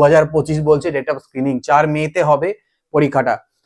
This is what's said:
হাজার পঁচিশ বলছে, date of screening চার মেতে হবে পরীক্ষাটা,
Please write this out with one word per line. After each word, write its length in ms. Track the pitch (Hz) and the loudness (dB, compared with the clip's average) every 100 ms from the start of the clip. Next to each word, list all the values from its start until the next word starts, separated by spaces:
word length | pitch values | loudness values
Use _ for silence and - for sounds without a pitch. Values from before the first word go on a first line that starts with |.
হাজার 200 | 143 160 156 | 4 4 2
পঁচিশ 240 | 156 143 156 151 | 0 -2 -2 2
বলছে, 200 | 147 170 | 0 0
date 140 | 143 131 | -6 -6
of 60 | 135 | -8
screening 340 | - 135 135 127 - | -10 -6 -4 -4 0
চার 140 | 143 151 | 0 2
মেতে 260 | 151 156 175 151 | -2 -4 -2 0
হবে 180 | 143 170 208 _ _ _ | 0 -2 -6 _ _ _
পরীক্ষাটা, 400 | 151 147 139 123 107 _ _ | 0 0 0 -2 -4 _ _